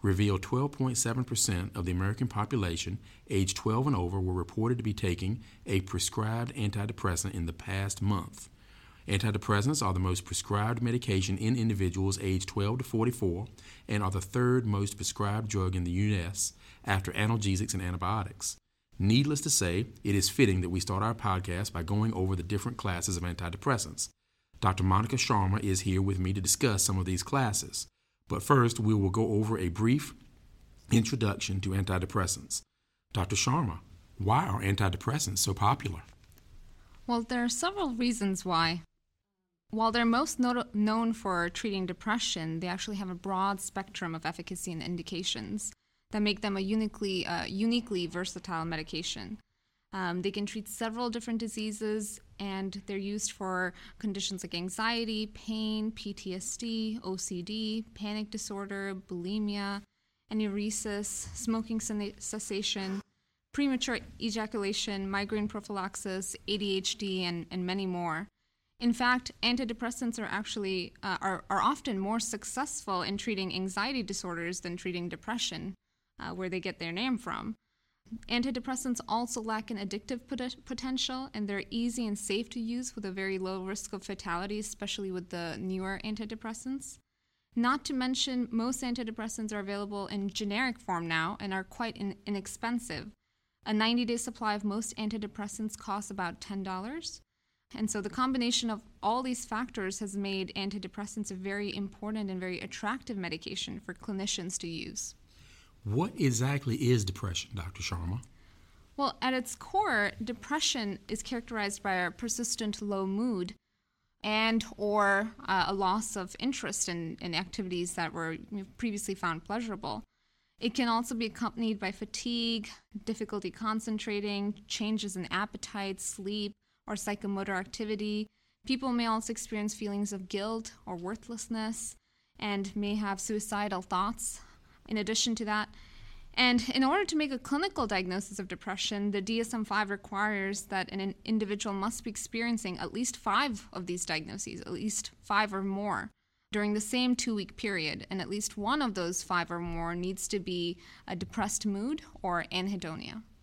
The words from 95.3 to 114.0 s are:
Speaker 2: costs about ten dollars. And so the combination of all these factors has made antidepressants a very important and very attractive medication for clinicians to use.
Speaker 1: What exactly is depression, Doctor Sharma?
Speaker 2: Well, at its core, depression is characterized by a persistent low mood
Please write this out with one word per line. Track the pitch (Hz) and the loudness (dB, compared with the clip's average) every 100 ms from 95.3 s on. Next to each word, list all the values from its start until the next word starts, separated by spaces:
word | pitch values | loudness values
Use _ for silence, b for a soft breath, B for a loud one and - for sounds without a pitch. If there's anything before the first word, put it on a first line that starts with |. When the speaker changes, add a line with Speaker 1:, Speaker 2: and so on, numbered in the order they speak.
| - 202 - 214 - | -6 -8 -4 -6 -6
Speaker 2:
costs | - 202 208 | -4 -4 -4
about | 196 175 - | -4 -4 -4
ten | - 196 | -8 -6
dollars. | 190 185 208 311 - - _ _ _ _ _ | -4 -4 -6 -6 -8 -12 _ _ _ _ _
And | - 214 | -2 0
so | 208 | 0
the | 202 | -2
combination | - 254 262 240 240 233 | 0 2 2 2 2 0
of | 214 - - | -4 -8 -4
all | 202 233 | 0 0
these | 254 240 - | 0 -4 -4
factors | 220 247 233 190 202 | -4 -4 -4 -4 -4
has | 208 | -4
made | 196 196 196 185 | -2 -2 -2 -4
antidepressants | - 196 202 185 - 208 - 202 | -4 -4 -4 -8 -8 -8 -6 -6
a | |
very | 185 190 202 202 | -6 -4 -2 -2
important | - 196 - 208 214 202 | -4 -6 -6 -6 -4 -2
and | 185 | -4
very | 185 180 | -4 -6
attractive | 180 - 208 254 - 202 | -6 -4 -4 -4 -4 -6
medication | 175 160 - 190 - - | -4 -6 -6 -6 -6 -8
for | - | -10
clinicians | 180 - 196 202 - 180 - | -10 -6 -4 -2 -4 -4 -6
to | 170 | -6
use. | 165 - - - - b b b b b b | -6 -8 -8 -10 -12 b b b b b b
Speaker 1:
What | 104 113 185 - | -2 0 0 2
exactly | 139 113 127 143 131 110 | 2 4 2 0 0 2
is | 120 123 | 4 4
depression, | 95 92 98 87 - | 4 -2 -2 -4 -6
Doctor | 101 87 - | -8 -8 -6
Sharma? | - 85 85 107 - b b b b b b - | -4 -2 -2 -4 -6 b b b b b b -2
Speaker 2:
Well, | 277 - | -2 0
at | 262 | 0
its | 254 247 | 0 -2
core, | - - 381 427 233 202 - | -10 -2 2 4 4 2 0
depression | 220 240 - 302 - 269 208 190 - | -6 -6 -2 0 2 0 -2 -4 -6
is | 214 | -6
characterized | - 240 233 226 202 202 | -4 -6 -4 -2 -2 -2
by | 202 | 0
a | 185 175 | 2 0
persistent | 170 233 - 233 - 214 202 | -2 -4 -2 -2 -2 -2 -4
low | 208 196 190 | -2 0 0
mood | 196 247 202 175 - _ _ _ _ | 2 2 0 -2 -6 _ _ _ _